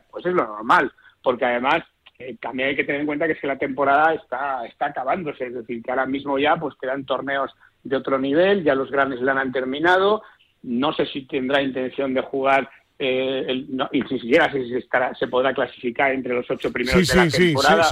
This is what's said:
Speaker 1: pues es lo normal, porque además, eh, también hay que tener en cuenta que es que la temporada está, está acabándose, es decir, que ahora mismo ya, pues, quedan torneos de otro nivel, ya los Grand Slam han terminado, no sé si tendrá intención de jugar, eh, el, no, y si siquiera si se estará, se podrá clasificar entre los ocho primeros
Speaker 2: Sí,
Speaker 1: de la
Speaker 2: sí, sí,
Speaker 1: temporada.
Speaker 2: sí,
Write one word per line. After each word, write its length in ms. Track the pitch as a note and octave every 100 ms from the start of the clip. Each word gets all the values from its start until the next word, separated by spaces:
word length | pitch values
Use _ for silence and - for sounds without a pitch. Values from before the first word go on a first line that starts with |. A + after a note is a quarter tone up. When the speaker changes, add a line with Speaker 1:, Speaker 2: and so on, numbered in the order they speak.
| _
Speaker 1:
pues 140 | - E3+
es 60 |
lo 100 | F3+ A#2
normal, 460 | G#2 A#2 E3+ B2+ _ _ _
porque 220 | C3+ A#2+
además, 380 | B2+ B2 C3 E3 - _ - -
eh, 180 | B2+ A2+
también 300 | - C3 C3+
hay 60 | C#3+
que 80 |
tener 160 | C#3+ C#3+
en 40 | D3+
cuenta 200 | D3 E3
que 60 |
es 60 | D3+
que 60 | C#3+
la 120 | C3+
temporada 540 | C#3 C3+ C#3 C#3+ D#3+
está, 520 | D#3 - B2+ C#3+ C3 A2+
está 200 | - D3
acabándose, 600 | C#3+ C3 F#3 D3+ - B2
es 80 |
decir, 280 | B2 A2+ A#2
que 80 | A#2+
ahora 160 | B2+ C3
mismo 320 | C3+ C#3+ C3+
ya, 180 | D3 E3
pues, 180 | D3 -
quedan 240 | C3 C#3
torneos 480 | C3 B2+ C3+ C#3 C3+ _ _ _
de 120 | - C3
otro 220 | C3 C3
nivel, 460 | C#3 D3+ F#3+ G3+
ya 100 | D3+
los 160 | C3+ C3
Grand 260 | C#3 C3+ B2
Slam 220 | C3 C3+
han 140 | C3+
terminado, 680 | B2+ C3 C#3+ E3+ F#3 G3 G#3+ - _ _ _
no 300 | B2+ A#2+ D3
sé 140 | D#3 D#3
si 200 | C#3+ C3
tendrá 360 | C#3+ B2+ C#3+
intención 500 | C#3 B2+ B2+ - C3+
de 80 | B2+
jugar, 460 | B2+ C3+ C3+ C3+ B2 - _ -
eh, 460 | C3+ C3 C3 C3 C3
el, 260 | C3 -
no, 140 | C3 C3+
y 120 | C#3+
si 160 | - B2+
siquiera 320 | A#2 D#3 C#3+
si 160 | C#3 A#2+
se 100 | B2
estará, 340 | - B2+ B2+
se 120 | - B2+
podrá 260 | B2+ C3+
clasificar 600 | C#3+ A#2+ - B2 A#2 C#3
entre 220 | C3 A#2+
los 140 | B2 B2
ocho 220 | C3 B2+
primeros 340 | B2 B2 F#3
Speaker 2:
Sí, 80 | C#3+ F3
Speaker 1:
de 80 |
la 60 | E3+
Speaker 2:
sí, 60 | E3
sí, 100 | F3+
Speaker 1:
temporada. 360 | C#3 D3 E3
Speaker 2:
sí, 60 | D#3+